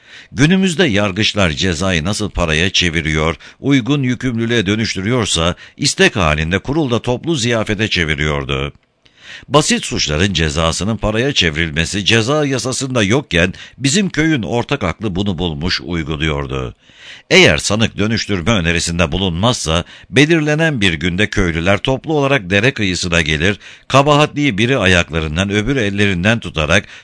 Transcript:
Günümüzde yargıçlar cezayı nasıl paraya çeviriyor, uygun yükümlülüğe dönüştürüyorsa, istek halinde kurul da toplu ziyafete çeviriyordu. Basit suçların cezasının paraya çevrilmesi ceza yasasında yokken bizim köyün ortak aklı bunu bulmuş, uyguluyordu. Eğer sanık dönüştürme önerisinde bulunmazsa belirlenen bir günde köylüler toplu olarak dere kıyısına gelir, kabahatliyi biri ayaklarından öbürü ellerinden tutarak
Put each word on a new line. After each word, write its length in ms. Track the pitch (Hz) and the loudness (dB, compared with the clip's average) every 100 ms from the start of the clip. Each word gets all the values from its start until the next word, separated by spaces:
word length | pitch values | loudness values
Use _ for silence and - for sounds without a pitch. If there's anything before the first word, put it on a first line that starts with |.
| - - - | -20 -20 -12
Günümüzde 520 | - 147 190 190 156 | 2 4 4 2 2
yargıçlar 640 | 170 98 104 92 107 104 90 | 2 2 0 0 -2 0 0
cezayı 560 | 69 95 78 95 87 78 | 0 -2 0 0 0 0
nasıl 240 | 107 104 | -2 -4
paraya 400 | - 85 78 92 | -2 0 0 0
çeviriyor, 640 | - 87 80 76 78 78 80 - - | 0 0 0 0 0 0 -2 -10 -6
uygun 440 | - 139 113 147 | 0 0 2 0
yükümlülüğe 640 | 127 123 131 117 113 117 95 | 0 -2 -2 -2 0 0 0
dönüştürüyorsa, 880 | 107 104 98 95 127 104 - 82 87 - - | 0 -2 -4 -2 0 0 0 0 -2 -10 -6
istek 380 | 139 - 185 110 | -4 2 0 2
halinde 440 | 80 76 80 95 | 0 0 0 -2
kurul 320 | - 147 143 | -2 -2 0
da 100 | 117 | -2
toplu 340 | - 123 156 160 | -2 -2 -2 -2
ziyafete 520 | 117 117 104 101 107 | 0 0 0 -2 -2
çeviriyordu. 840 | 92 78 71 76 73 67 67 71 - _ _ _ _ - - - | 0 -2 0 -2 -2 -2 -4 -4 -10 _ _ _ _ -20 -20 0
Basit 380 | 147 - 233 - | 2 2 0 -2
suçların 480 | 113 69 73 101 | -4 -2 0 0
cezasının 640 | 82 80 73 82 - 101 110 | 0 0 0 0 0 -2 -2
paraya 360 | 104 107 135 | -2 0 0
çevrilmesi 720 | 143 85 76 82 73 82 101 85 | 0 0 0 -2 -2 -2 -2 2
ceza 400 | 113 110 151 143 | 2 2 0 0
yasasında 580 | 131 120 120 139 127 | -2 -4 -4 -2 0
yokken 500 | 98 127 - 82 92 - - - | 2 0 2 2 2 -2 -16 -4
bizim 320 | 131 170 190 | 0 2 0
köyün 340 | - 160 151 | 0 0 0
ortak 400 | 80 117 113 143 | 0 -2 -2 -2
aklı 320 | 90 - 107 87 | -2 -4 -4 -2
bunu 220 | 101 80 | -2 -2
bulmuş, 440 | 90 73 87 - | -2 -2 -4 -4
uyguluyordu. 960 | 64 87 76 78 78 73 69 65 62 - _ - - - - | -4 -4 -4 -2 -2 -2 -4 -6 -8 -12 _ -20 -20 -20 0
Eğer 280 | 175 151 73 | 4 6 4
sanık 400 | - 104 110 - | 0 0 0 0
dönüştürme 540 | 104 110 - 98 80 | -2 -2 -2 -2 0
önerisinde 600 | 110 82 85 82 85 82 | 0 0 0 -2 0 0
bulunmazsa 720 | 85 95 82 113 120 80 82 - - - | 0 -2 0 0 0 0 -2 -2 -12 -2
belirlenen 720 | 95 151 165 151 151 165 135 | 2 4 4 2 0 0 2
bir 120 | 98 | 0
günde 360 | 80 87 87 107 | 2 0 0 0
köylüler 480 | - 90 80 85 101 | 2 0 0 0 0
toplu 360 | - 131 147 | 0 -2 -2
olarak 360 | 151 139 139 87 | 0 2 0 0
dere 240 | 101 120 | 2 2
kıyısına 480 | 135 101 87 92 85 | 0 -2 -2 0 0
gelir, 380 | 78 78 87 101 - - - | 2 0 0 -2 -8 -20 -2
kabahatliyi 720 | 135 143 147 151 143 143 95 | 2 4 4 2 0 -2 2
biri 200 | 117 135 | 0 2
ayaklarından 720 | 95 90 82 80 78 76 101 | 4 2 2 -2 -2 -2 -2
öbürü 300 | 104 107 139 | 0 0 0
ellerinden 600 | 101 101 101 90 95 117 | -2 0 0 2 0 0
tutarak 460 | 90 78 76 95 - - | -2 -4 0 0 0 -12